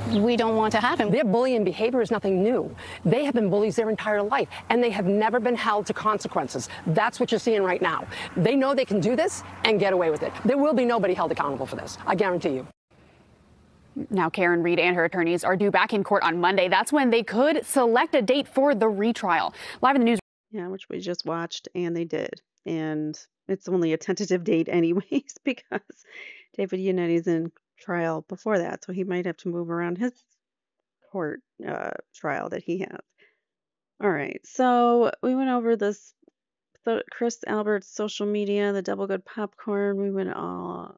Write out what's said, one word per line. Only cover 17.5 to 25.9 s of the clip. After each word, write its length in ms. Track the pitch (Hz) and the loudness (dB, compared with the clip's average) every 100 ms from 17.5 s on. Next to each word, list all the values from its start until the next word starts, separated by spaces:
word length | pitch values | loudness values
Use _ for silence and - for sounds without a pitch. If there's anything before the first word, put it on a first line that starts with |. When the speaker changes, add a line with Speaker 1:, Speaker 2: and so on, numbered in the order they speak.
| 320 - | 2 0
Speaker 3:
select 500 | 277 240 233 320 285 | 2 4 4 4 2
a 60 | |
date 260 | 196 277 247 | 4 2 0
for 280 | - 285 226 | 2 4 4
the 120 | 226 | 2
retrial. 680 | 196 220 233 196 165 87 - - - | 2 0 0 0 2 0 -6 -14 0
Live 140 | 254 277 | 2 4
in 60 | |
the 40 | 233 | 4
news. 140 | 226 - _ _ | 2 -2 _ _
Speaker 4:
Yeah, 160 | 214 175 | -10 -8
which 200 | 190 - | -10 -10
we 100 | - | -8
just 260 | 185 175 - | -6 -6 -4
watched, 420 | 165 165 - - 175 | -4 -6 -10 -10 -4
and 200 | 175 170 | -2 -2
they 100 | 165 | -4
did. 360 | 156 - - _ _ - | -4 -6 -10 _ _ -6
And 520 | 165 156 151 151 151 - _ - | -4 -2 -4 -4 -8 -16 _ -6
it's 200 | 190 - | -6 -2
only 240 | 185 165 | 0 2
a 60 | 160 | 0
tentative 460 | - 185 202 180 | -2 -2 0 -2
date 260 | 165 165 165 | 2 0 2
anyways, 680 | 175 165 180 - - - - | 2 2 2 0 -4 -4 -6
<laughs> 40 | |
because 380 | - 180 - - - | -6 -6 -6 -10 -10